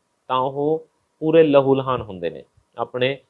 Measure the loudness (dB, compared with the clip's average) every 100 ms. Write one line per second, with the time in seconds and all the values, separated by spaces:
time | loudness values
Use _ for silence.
0 | _ _ -6 -4 -4 -4 -4 -4 -6 _
1 | _ _ 2 4 6 4 4 0 0 -6
2 | -6 -8 -8 -8 -18 _ _ -12 -10 -4
3 | -4 -4